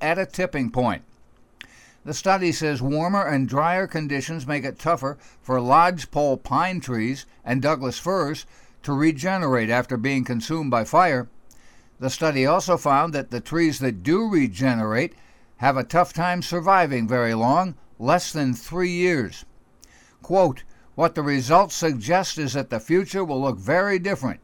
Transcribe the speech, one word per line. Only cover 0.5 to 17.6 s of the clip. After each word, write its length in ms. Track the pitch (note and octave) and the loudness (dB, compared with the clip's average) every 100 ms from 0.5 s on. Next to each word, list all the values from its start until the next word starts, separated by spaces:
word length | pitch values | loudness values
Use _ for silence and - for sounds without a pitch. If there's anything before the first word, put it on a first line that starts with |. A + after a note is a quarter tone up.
| D3 A#2+ | -2 -2
point." 340 | A#2+ A#2+ D2+ - _ - _ _ _ - - - _ | 0 0 -2 -10 _ -20 _ _ _ -20 -20 -20 _
The 80 | - | -10
study 380 | D3+ F#3+ F#3+ F3 | -4 0 2 2
says 320 | - D#3 C#3 | 0 -2 -2
warmer 420 | C3+ D3+ E3+ G3+ | -2 -2 0 0
and 240 | F#3+ C#3 B2 | 0 0 0
drier 380 | C3+ E3 F#3 F#3+ | 0 2 0 -2
conditions 640 | E3 D3+ C#3 C#3+ E3 B2+ | -6 -4 -4 -4 -8 -6
make 160 | C#3+ | -6
it 140 | C3 - | -6 -4
tougher 380 | D#3 E3+ C3+ C#3+ - - | -2 0 -2 -8 -16 -18
for 200 | - B2+ | -2 0
lodgepole 800 | B2 D3 F3 F3 - D3 D3 C3 | 6 6 6 2 -4 0 0 0
pine 420 | - C3 F3+ F#3 | 0 0 0 -4
trees 440 | C3 A#2 A2+ C3+ - _ | -4 -2 -2 -4 -12 _
and 180 | A#2 B2+ | -4 0
Douglas 380 | C#3+ D3 B2+ - | 0 0 -2 -6
firs 460 | E3+ F#3+ C#3+ D#3 - - - - | -2 -2 -2 -6 -12 -20 -20 -14
to 100 | - | -4
regenerate 800 | C#3 D#3 D3 F3 F#3+ D#3 B2 A2 | 2 2 2 -2 0 2 2 2
after 260 | A#2+ B2 A#2+ | 0 0 -2
being 280 | C3 C3+ | 0 0
consumed 480 | B2 A#2+ A2+ D#3+ C#3+ | -2 -4 -4 -4 0
by 100 | A#2 | 0
fire. 460 | A2 D#3+ F3+ B2+ A#2+ - - - - - - - | 2 2 4 0 -4 -14 -20 -20 -20 -20 -20 -8
The 100 | C3 | -6
study 340 | - D#3+ C#3 | -2 0 2
also 320 | C3 F3+ F#3 E3+ | 2 2 2 0
found 360 | D3 C#3 E3 | 4 2 2
that 180 | D3 - | -2 -6
the 100 | B2 | -8
trees 380 | - E3 E3 B2+ | -4 0 2 2
that 240 | C3 G2 | -4 -2
do 260 | G2 F#3 A3+ | 0 0 2
regenerate 880 | F3+ B2+ F#2 C3+ A#2 A2 A2 E3+ - - - - - | 2 2 0 0 0 0 0 -2 -6 -20 -20 -20 0
have 180 | B2+ C3 | 0 0
a 80 | |
tough 280 | A#2+ E3 F3 | 2 2 2
time 300 | E3 F3 F3 | 0 -2 -2
surviving 640 | - E3+ E3+ F#3+ D#3+ C3 A2+ | -4 -2 4 4 4 0 0
very 260 | B2 A#2 | 0 0
long, 420 | A2+ A#2+ D3+ | 0 2 2